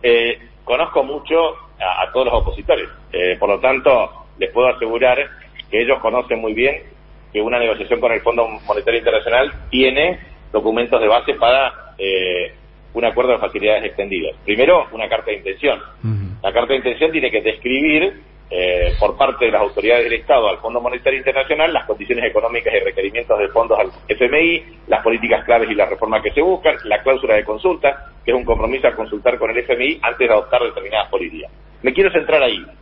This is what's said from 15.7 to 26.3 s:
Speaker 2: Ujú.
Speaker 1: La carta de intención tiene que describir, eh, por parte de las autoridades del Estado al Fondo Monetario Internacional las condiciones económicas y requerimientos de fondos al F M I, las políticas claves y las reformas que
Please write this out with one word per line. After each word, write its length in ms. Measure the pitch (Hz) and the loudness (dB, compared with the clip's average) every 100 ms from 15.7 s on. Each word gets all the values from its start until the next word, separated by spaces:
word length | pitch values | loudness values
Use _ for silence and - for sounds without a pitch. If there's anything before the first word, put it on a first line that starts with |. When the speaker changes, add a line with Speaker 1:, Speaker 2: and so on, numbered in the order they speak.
| 113 - - | -2 -8 -10
Speaker 2:
Ujú. 380 | 110 104 95 - | -6 -6 -6 -6
Speaker 1:
La 100 | 98 | -2
carta 180 | 113 117 | -2 0
de 40 | 135 | 0
intención 360 | 127 117 160 | -2 0 0
tiene 180 | 160 127 | 0 0
que 120 | 107 | 0
describir, 800 | 107 110 123 131 156 151 190 - - - - | -2 -4 -4 0 2 2 0 -4 -20 -20 -8
eh, 440 | 90 90 90 90 - | -2 0 2 0 2
por 160 | 104 | 0
parte 300 | - 135 127 | 2 0 2
de 60 | 117 | 2
las 100 | 104 | 2
autoridades 440 | 101 101 104 120 | 0 0 2 2
del 100 | 117 | 2
Estado 340 | 113 - 135 107 | -2 2 2 2
al 80 | 92 | -2
Fondo 240 | 113 120 | -4 -4
Monetario 380 | 120 123 139 135 | -4 -2 -2 0
Internacional 520 | 131 135 135 151 165 | -2 -2 -2 0 0
las 140 | 156 | 0
condiciones 400 | - 101 101 120 | -4 -6 -2 -2
económicas 480 | 120 107 113 120 113 | 0 0 0 -2 0
y 60 | 107 | 0
requerimientos 580 | 95 95 98 117 120 107 | 0 -4 -4 -6 -2 0
de 100 | 98 | 2
fondos 300 | 117 120 110 | 0 2 2
al 120 | 98 - - | 0 -4 -8
F 160 | 107 | -2
M 180 | 123 147 | 2 2
I, 220 | 165 170 - - - | 2 0 -8 -20 -4
las 160 | 110 | 0
políticas 420 | 113 113 110 107 | 0 -2 0 -2
claves 260 | - 117 110 | 2 2 2
y 40 | |
las 160 | 104 98 | 0 0
reformas 320 | - 110 110 | 0 -2 -2
que 80 | 107 | 0